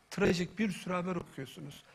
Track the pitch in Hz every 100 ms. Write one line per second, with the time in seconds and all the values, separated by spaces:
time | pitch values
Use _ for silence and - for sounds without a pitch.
0 | _ - 202 175 175 - 220 170 - 180
1 | 180 180 - - 135 - 147 - -